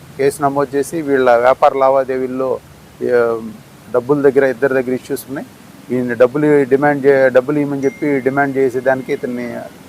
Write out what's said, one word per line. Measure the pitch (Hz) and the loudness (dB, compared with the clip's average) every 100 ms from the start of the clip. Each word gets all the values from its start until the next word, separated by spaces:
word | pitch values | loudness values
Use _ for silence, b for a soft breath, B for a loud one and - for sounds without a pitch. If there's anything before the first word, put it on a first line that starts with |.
| - - | -14 -4
కేసు | 139 139 | -2 0
నమోదు | 143 139 139 139 | -2 -2 -2 -4
చేసి | 135 170 | -4 -6
వీళ్ళ | 143 135 127 120 | -2 2 4 4
వ్యాపార | 123 131 147 | 4 4 2
లావాదేవీల్లో, | 135 135 135 131 131 131 127 131 120 - - - - | 4 2 2 0 -4 -4 -4 -4 -6 -10 -20 -20 -10
ఏ, | 123 120 117 117 113 110 - - - | -2 0 0 -2 -8 -16 -20 -20 -6
డబ్బుల | 120 123 147 139 | -4 0 2 2
దగ్గర | 131 | 2
ఇద్దరి | 135 117 135 | 2 0 -2
దగ్గర | 131 123 | 0 -2
ఇష్యూస్ | 127 - 135 - | -6 -6 -10 -10
ఉన్నాయి. | 139 247 - - - - | -14 -14 -20 -20 -20 -8
ఈయన | 123 123 | -6 -2
డబ్బులు | 117 127 135 151 147 | 2 2 2 2 2
డిమాండ్ | 135 135 147 143 135 | 4 2 2 2 2
చే-, | 139 131 | 4 4
డబ్బులు | 127 127 151 | 2 2 0
ఇవ్వమని | 143 139 | -2 -2
చెప్పి | 135 - 151 139 | -4 -2 -2 -2
డిమాండ్ | 127 139 139 131 | 0 0 -2 0
చేసేదానికి | 135 120 127 131 131 | -2 0 -2 -2 -2
ఇతన్ని | 139 127 123 120 117 - - | -6 -6 -8 -8 -12 -14 -18